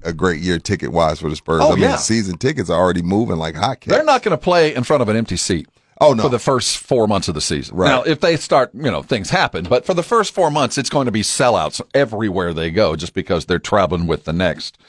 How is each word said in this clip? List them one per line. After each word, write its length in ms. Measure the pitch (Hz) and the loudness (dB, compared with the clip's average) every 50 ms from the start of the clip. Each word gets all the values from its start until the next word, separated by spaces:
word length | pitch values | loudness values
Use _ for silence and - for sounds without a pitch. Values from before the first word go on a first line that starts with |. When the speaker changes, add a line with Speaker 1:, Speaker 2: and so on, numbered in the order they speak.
| - | -8
Speaker 1:
a 80 | 85 85 | -8 -6
great 280 | 76 90 92 85 73 | -2 0 0 0 0
year 180 | 85 90 90 82 | 0 -2 -2 -2
ticket-wise 600 | - - 101 85 - 64 67 82 82 80 76 71 | -2 -2 -4 -4 -4 -2 0 2 2 2 0 -2
for 100 | 80 78 | -4 -6
the 60 | 76 | -6
Spurs. 260 | 76 - - 80 82 82 | -6 -2 0 2 4 4
Speaker 2:
Oh, 80 | - | 4
Speaker 1:
I 40 | - | 4
mean, 80 | - - | 4 2
Speaker 2:
yeah. 120 | - - | 2 0
Speaker 1:
season 420 | - - - 110 113 104 95 90 80 | 0 -2 -2 -2 -2 -2 -2 -4 -4
tickets 320 | - 131 156 139 98 82 | -2 -2 -2 -2 -2 0
are 100 | 85 85 | 2 2
already 220 | 92 92 90 90 | 2 2 2 0
moving 360 | 85 87 95 104 120 110 92 80 | 0 0 0 0 0 0 -2 -4
like 180 | 80 80 80 | -4 -6 -4
hotcakes. 300 | 80 90 - 135 - - | -2 -2 -2 -2 -4 -2
Speaker 2:
They're 180 | - 196 262 311 | 0 2 2 4
not 180 | 311 277 247 - | 4 2 2 2
gonna 140 | 214 175 143 | 0 -2 -2
play 380 | - 180 180 175 160 156 151 | 0 2 4 4 4 2 2
in 80 | 135 120 | -2 0
front 180 | - 156 143 | 2 2 2
of 80 | 123 104 | 2 2
an 60 | 107 | 0
empty 220 | 113 113 - 95 85 | 0 -2 -2 -4 -4
seat. 300 | - - 98 80 71 - _ _ _ _ _ - | -2 -2 -2 -2 -4 -8 _ _ _ _ _ 4
Speaker 1:
Oh, 120 | - 151 135 | 4 4 6
no. 100 | 113 110 | 4 2
Speaker 2:
For 60 | 139 | 0
the 100 | 123 113 | 0 0
first 380 | - - 135 123 113 - - - | 0 0 0 0 0 -2 -4 -4
four 320 | - - 143 123 110 104 | -2 0 2 2 2 2
months 180 | 107 98 87 - | 2 0 0 -2
of 60 | 85 | -4
the 80 | 76 | -4
season. 340 | - - 82 73 65 - - | -4 -4 -4 -4 -6 -6 -2
Speaker 1:
Right. 140 | 85 92 139 | 0 2 2
Speaker 2:
Now, 140 | 135 127 123 | 2 2 2
if 180 | 165 156 - | 0 0 2
they 160 | - 175 170 151 | 2 2 0 0
start, 320 | - - 175 143 127 - - | 0 2 2 2 2 0 -2
you 160 | 117 151 139 | -6 -4 -4
know, 120 | 92 73 67 | -4 -4 -4
things 280 | - 135 110 92 - | -2 -4 -4 -2 -2
happen, 340 | 139 185 170 - - - 90 | -2 0 0 -2 -2 -4 -2
but 200 | 85 120 127 - | 0 0 0 0
for 80 | - 185 | 0 -2
the 80 | 170 | -2
first 320 | - - 240 226 208 - - | -2 0 0 0 0 0 -2
four 160 | - 180 156 | 0 0 0
months, 280 | 147 151 139 113 - - | 2 0 0 -2 -2 -4
it's 120 | 135 - | -4 -2
going 180 | - 147 135 123 | -2 -2 0 0
to 40 | |
be 120 | 98 110 101 | -2 -2 -2
sellouts 580 | - - - 143 123 113 92 80 76 - - - _ - | -2 0 0 2 2 2 2 0 -2 -4 -8 -6 _ 0
everywhere 600 | 139 143 113 110 104 113 107 90 95 90 87 85 | 0 0 0 -2 -4 -4 -2 -2 -2 -2 -2 -2
they 180 | 76 82 85 | -4 -4 -2
go 240 | 80 95 107 85 78 | 0 2 2 2 0
just 180 | 78 71 - - | -2 -6 -6 -6
because 340 | 95 92 - 95 85 78 - | -6 -4 -2 -2 -2 -2 -2
they're 120 | 90 87 | -2 -2
traveling 480 | - - - 104 95 82 90 87 85 82 | -2 0 0 2 2 2 0 -2 -2 -2
with 160 | 80 76 - | -2 -2 -4
the 80 | - | -4
next. 460 | 80 87 92 87 78 73 - - - _ _ | -2 0 0 -2 -2 -4 -8 -14 -16 _ _